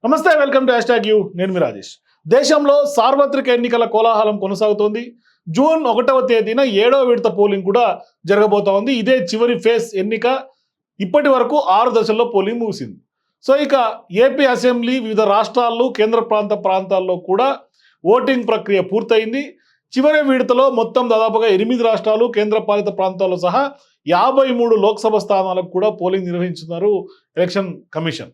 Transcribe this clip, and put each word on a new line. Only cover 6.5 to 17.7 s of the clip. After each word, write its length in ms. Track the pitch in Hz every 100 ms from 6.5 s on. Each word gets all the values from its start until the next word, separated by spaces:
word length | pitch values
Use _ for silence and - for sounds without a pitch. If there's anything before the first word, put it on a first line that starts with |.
| 240
ఏడవ 420 | 269 196 233 277
విడత 360 | 254 233 226 185
పోలింగ్ 240 | 202 196
కూడా 380 | 185 214 226 - - _ 160
జరగబోతా 460 | 202 208 202 196
ఉంది. 200 | 196 240
ఇదే 240 | 247 214 262
చివరి 420 | - 220 240 240
ఫేజ్ 320 | 220 233 233
ఎన్నిక. 460 | 196 196 220 233 262 262 _ _ _ _ -
ఇప్పటి 280 | 180 294 294
వరకు 280 | 254 233 294
ఆరు 460 | 220 196 247 226
దశల్లో 220 | 220 214
పోలింగ్ 360 | 240 202 190 240
ముగిసింది. 360 | 226 - 120 - _ _ _ _ -
So, 100 | 277
ఇక 340 | 285 269 226 - _
ఏపీ 320 | 180 262 285
అసెంబ్లీ, 540 | 269 247 247 240 233 254
వివిధ 220 | 220 214
రాష్ట్రాల్లో, 680 | 214 202 220 247 233 226 254
కేంద్ర 320 | - 220 233
ప్రాంత 320 | 226 214 202
ప్రాంతాల్లో 640 | 202 190 190 185 190 185 180
కూడా 400 | 180 196 262 277 _